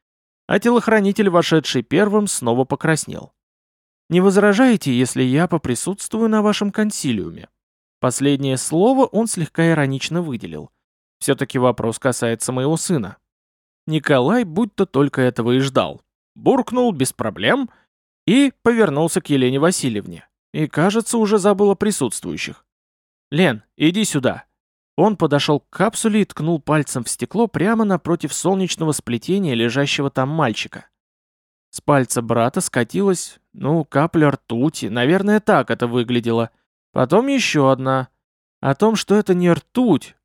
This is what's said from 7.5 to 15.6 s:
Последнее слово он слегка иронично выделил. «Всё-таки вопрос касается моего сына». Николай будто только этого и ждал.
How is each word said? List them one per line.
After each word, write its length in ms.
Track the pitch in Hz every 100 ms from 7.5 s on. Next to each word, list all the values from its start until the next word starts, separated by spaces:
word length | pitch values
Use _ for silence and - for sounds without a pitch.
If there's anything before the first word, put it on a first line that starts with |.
| _ _ _ _ _
Последнее 580 | 127 - 143 139 139 131
слово 500 | - 160 220 269 -
он 200 | 202 226
слегка 420 | 185 151 - 165
иронично 540 | 156 135 135 - 170
выделил. 480 | 165 117 87 76 78 _ _ _ _ _
«Всё-таки 400 | - 135 135 131
вопрос 400 | 127 113 117 -
касается 540 | 131 - 117 113 -
моего 240 | 127 139 160
сына». 400 | - 156 95 - _ _ _ _ _ _ -
Николай 560 | 156 - 135 135 247
будто 420 | 196 160 233 - 190
только 360 | 135 143 -
этого 300 | 127 120 117
и 60 |
ждал. 440 | 127